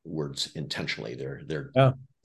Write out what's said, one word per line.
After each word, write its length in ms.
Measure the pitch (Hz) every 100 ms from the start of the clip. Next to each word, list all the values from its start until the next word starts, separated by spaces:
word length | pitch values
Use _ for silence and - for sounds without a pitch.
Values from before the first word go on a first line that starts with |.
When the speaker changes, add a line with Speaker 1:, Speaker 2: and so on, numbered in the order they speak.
Speaker 1:
words 480 | 82 78 71 67 -
intentionally. 640 | 80 71 - 78 - 55 64
They're, 260 | 67 69
they're 260 | - 147 67
Speaker 2:
Yeah, 180 | 127 135 - - _